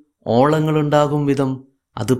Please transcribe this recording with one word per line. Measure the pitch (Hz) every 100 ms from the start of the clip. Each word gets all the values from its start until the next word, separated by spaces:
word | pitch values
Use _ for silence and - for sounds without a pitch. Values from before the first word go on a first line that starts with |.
| _ _ -
ഓളങ്ങളുണ്ടാകും | 117 139 156 156 156 147 147 147 147 143
വിധം | 139 135 131 - _ _ -
അത് | 110